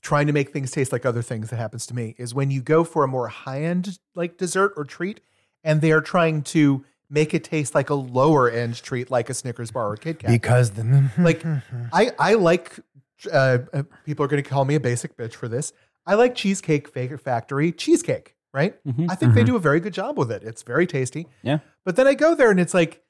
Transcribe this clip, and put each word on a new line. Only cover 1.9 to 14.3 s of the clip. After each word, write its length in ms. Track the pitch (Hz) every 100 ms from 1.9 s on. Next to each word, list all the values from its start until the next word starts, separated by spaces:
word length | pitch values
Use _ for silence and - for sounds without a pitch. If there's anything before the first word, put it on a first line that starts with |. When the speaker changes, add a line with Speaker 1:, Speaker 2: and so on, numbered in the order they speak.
Speaker 1:
me 200 | 120 113 -
is 140 | 120
when 160 | 123 139
you 100 | 135
go 220 | 123 156
for 180 | 170 160
a 40 | 139
more 200 | 131 117
high-end, 720 | - - 131 160 180 185 180 _
like, 220 | - 175 175
dessert 340 | 185 180 196 196
or 80 |
treat, 360 | 143 - 175 214 _ _ _ _
and 160 | 156 156
they 100 | 160
are 100 | 156
trying 420 | 151 185 165 156
to 420 | 139 165 147 135 - _ _
make 240 | 143 156
it 80 | 160
taste 300 | - 160 143
like 160 | 147 135
a 40 |
lower-end 840 | 143 131 123 143 151 123 117 120 120
treat, 280 | - 123 123
like 180 | 127 113
a 40 |
Snickers 360 | 127 127 117 113
bar 180 | 120 107
or 40 | 107
Kit 220 | 160 160
Kat. 100 | -
Speaker 2:
Because 400 | 117 - 123 120
the 380 | 104 110 139 135
<laughs> 40 | 120
Speaker 1:
Like, 260 | 175 165 165 147 - 123 120
I, 200 | 165 233 -
I 160 | 156
like, 440 | 220 180 180 - - - 135 _ _ -
uh, 260 | 160 131 123 123
uh, 100 | 143 139 _
people 200 | - 151
are 40 |
gonna 140 | 143